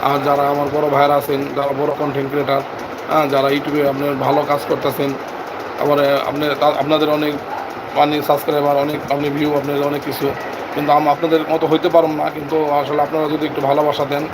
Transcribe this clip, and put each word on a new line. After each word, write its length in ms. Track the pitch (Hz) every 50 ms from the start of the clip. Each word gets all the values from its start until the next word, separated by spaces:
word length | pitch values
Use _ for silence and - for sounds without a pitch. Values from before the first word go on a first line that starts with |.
| -
আর 160 | 135 139 143 135
যারা 220 | 147 143 143 143 139
আমার 200 | 143 143 147 143 139
বড় 160 | 151 151 147
ভাইরা 260 | 139 139 143 143 147
আছেন, 300 | 143 139 - 147 139 139 139 139
যারা 180 | 135 139 139 139 135
বড় 120 | 147 147 143 -
কনটেন্ট 300 | 151 147 135 139 139 135
ক্রিয়েটার, 320 | 139 143 139 127 139 139 139 - - - - - - - - -
হ্যাঁ, 180 | 147 156 151 143
যারা 200 | 135 135 135 139
YouTube-এ 420 | 139 143 139 139 143 151 143 139
আপনার 260 | 139 135 143 143 143
ভালো 280 | 131 131 131 139 147 143 147
কাজ 120 | 147 139 - -
করতেছেন, 440 | 160 135 139 143 127 - 147 139 135 135 - - - - - - - - - - - -
আবার, 200 | - 147 147 143
আহ, 280 | 143 139 139 139 - -
আপনি 220 | 143 143 151 151 139 131
তা-, 200 | 147 147 151 -
আপনাদের 300 | 139 143 156 151 151 151
অনেক 240 | 151 151 151 151 147 143 - - - - - - - - - - -
মানে 260 | 139 147 147 151 151
সাবস্ক্রাইবার, 560 | 143 - 147 143 - - 151 147 143 143 143 143
অনেক 340 | 139 147 151 143 - -
আপনি 180 | 139 143 147 147
ভিউ, 260 | 143 147 151 151 147
আপনাদের 280 | 143 135 143 143 139 143
অনেক 180 | 143 147 143 143
কিছু, 240 | 147 131 - 139 139 139 - - - - - - - -
কিন্তু 160 | 143 147 147
আম-, 180 | 143 151 151 151
আপনাদের 300 | 143 143 170 165 160 160 156 143
মতো 180 | 156 165 160 156
হইতে 220 | 156 160 160 175
পারুম 260 | 165 170 165 160 156
না। 140 | 151 147 -
কিন্তু 420 | 147 151 147 143 160 156 156 147
আসলে 300 | 143 147 139 143 147 147
আপনারা 280 | 143 143 151 160 156 147
যদি 160 | 151 151 151
একটু 160 | 147 143 147
ভালোবাসা 440 | 135 135 139 147 151 151 - - 147
দেন 180 | 135 139 143 151 151